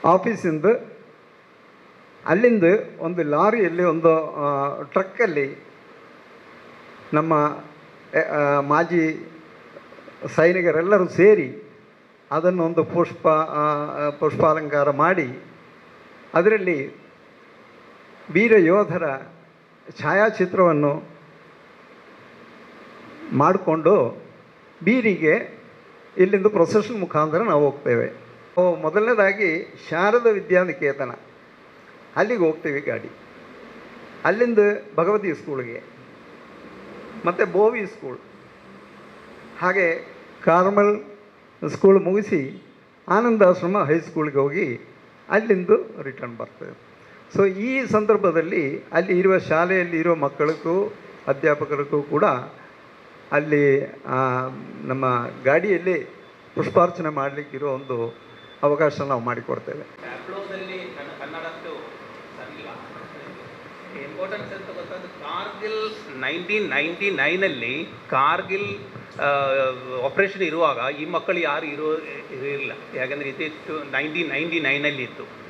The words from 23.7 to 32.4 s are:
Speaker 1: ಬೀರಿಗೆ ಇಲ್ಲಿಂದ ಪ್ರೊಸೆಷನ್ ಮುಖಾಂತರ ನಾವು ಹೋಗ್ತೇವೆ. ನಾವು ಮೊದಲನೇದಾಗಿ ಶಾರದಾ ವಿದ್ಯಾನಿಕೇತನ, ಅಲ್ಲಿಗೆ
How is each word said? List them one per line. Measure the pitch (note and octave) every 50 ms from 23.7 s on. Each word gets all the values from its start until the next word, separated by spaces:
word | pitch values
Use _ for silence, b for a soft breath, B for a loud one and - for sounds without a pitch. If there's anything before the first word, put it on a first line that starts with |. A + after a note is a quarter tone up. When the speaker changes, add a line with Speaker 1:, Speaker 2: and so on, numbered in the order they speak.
| D#3 D#3+ D3+ E3 G#3 F#3 B2+ - - - - - - - - - - - - - - - D#3+
Speaker 1:
ಬೀರಿಗೆ | F3 A#3+ C4 G#3+ A3+ F#3 D#3 D#3+ D3+ E3 A#3 - - - - - - - - - - - - - - -
ಇಲ್ಲಿಂದ | - F#3 F#3 G3+ G3 F#3
ಪ್ರೊಸೆಷನ್ | G#3+ G#3 F#3 E3 D#3+ - G#3+ G3+ - B3 G#3
ಮುಖಾಂತರ | F3+ - - D3+ D#3 D#3 D3+ F3
ನಾವು | A3+ A3+ D#3+ D3 D3
ಹೋಗ್ತೇವೆ. | C#3 C3+ D3 - C#3 A#2+ A#2 A#2+ - - - - - - - - - - F3+
ನಾವು | F3+ F3+ E3+
ಮೊದಲನೇದಾಗಿ | D#3+ - D#3 D#3+ G#3 G#3+ A#3 B3 G#3+ G3 G3 G3 G#3 G#3 F3 D#3+ E3+ - - - - - -
ಶಾರದಾ | D#3+ E3 F#3 G#3 A3+ B3 A#3+ A3+
ವಿದ್ಯಾನಿಕೇತನ, | G#3+ G3 - - F3+ F3+ F#3 F3+ D3+ - D3 C#3+ C#3 C#3+ C3+ A#2+ - - - - - - - - - - - - - - - - - - - - -
ಅಲ್ಲಿಗೆ | D3+ F#3 G#3+ B3 A3